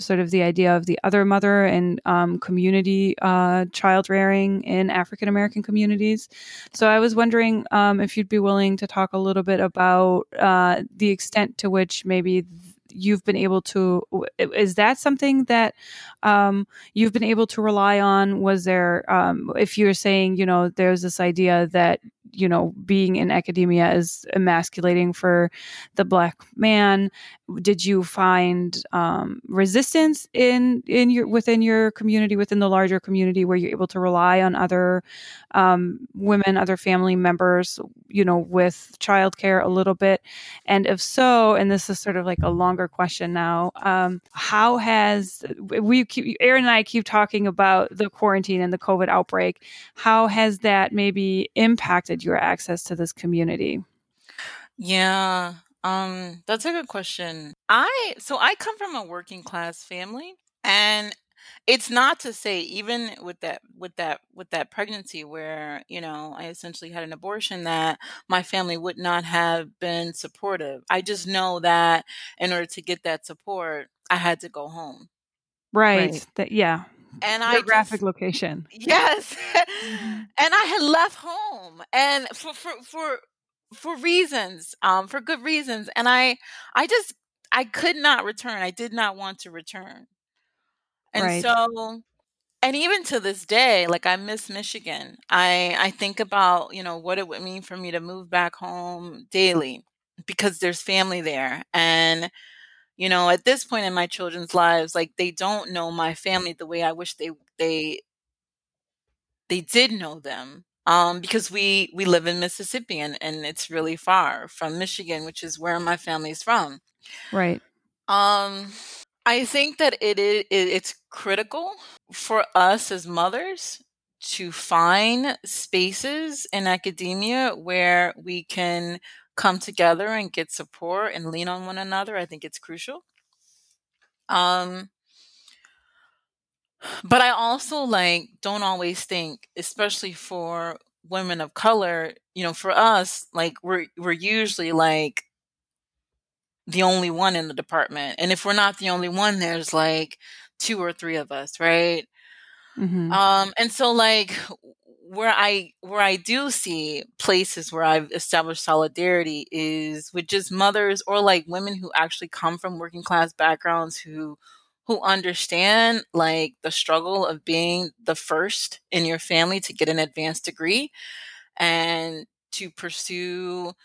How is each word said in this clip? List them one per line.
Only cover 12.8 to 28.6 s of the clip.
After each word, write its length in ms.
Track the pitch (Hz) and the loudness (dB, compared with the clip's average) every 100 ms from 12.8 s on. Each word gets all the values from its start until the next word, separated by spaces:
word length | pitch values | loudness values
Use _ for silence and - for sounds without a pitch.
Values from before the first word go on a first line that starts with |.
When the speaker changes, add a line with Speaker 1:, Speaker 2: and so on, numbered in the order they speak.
| _ | _
Speaker 1:
you've 340 | - 196 208 | -4 0 2
been 140 | - 196 | 2 0
able 260 | 190 185 | 2 0
to, 400 | - 196 185 180 - | 0 0 2 2 0
w-, 160 | 190 - - | -4 -4 -2
i-, 180 | - - | -2 2
is 160 | 202 | 0
that 240 | 180 214 262 | 4 2 4
something 460 | 285 277 277 269 | 0 2 2 2
that, 320 | 254 233 226 - - - - - | 4 4 2 -2 -20 -20 -20 -4
um, 420 | 208 202 202 196 202 - - | 2 4 4 2 -4 -10 -8
you've 180 | 208 226 | 0 2
been 100 | 220 | 2
able 240 | 220 220 226 | 2 2 2
to 160 | - | 0
rely 380 | 214 208 202 202 | 0 4 4 4
on? 400 | 202 196 196 196 | 6 4 4 2
Was 240 | 190 196 | 2 2
there, 400 | 180 180 175 175 - | 2 2 4 0 2
um, 440 | 185 180 170 - - | 2 2 0 -2 0
if 220 | 208 - | 0 4
you're 160 | 208 | 2
saying, 440 | 190 202 196 190 185 | 4 2 2 2 2
you 80 | 185 | 2
know, 240 | 180 175 | 4 2
there's 320 | 180 180 180 | 2 2 2
this 180 | 180 - | 0 0
idea 480 | 180 175 185 175 170 | 0 2 4 4 2
that, 320 | 175 170 175 - _ - | 4 4 2 -4 _ -14
you 140 | - 185 | -2 2
know, 240 | 170 175 - 180 | 2 0 -4 0
being 300 | 196 190 185 | 2 4 2
in 140 | 175 | 2
academia 600 | 165 170 180 180 175 170 | 0 0 0 4 4 4
is 320 | 175 170 - - | 4 0 -4 -4
emasculating 800 | 196 185 170 170 - 175 175 180 | 0 4 2 0 -2 2 2 2
for 380 | 170 185 175 170 - - - - - | 0 2 4 2 -2 -18 -18 -12 -2
the 80 | |
Black 360 | 190 190 170 - - - | 2 4 2 -2 -14 0
man, 540 | 220 214 202 196 196 - - - - 180 | 4 6 6 4 0 -4 -20 -20 -14 -4
did 240 | 180 190 | 0 0
you 180 | 185 196 | 2 0
find, 800 | 175 - 185 180 180 180 | 0 2 4 4 4 2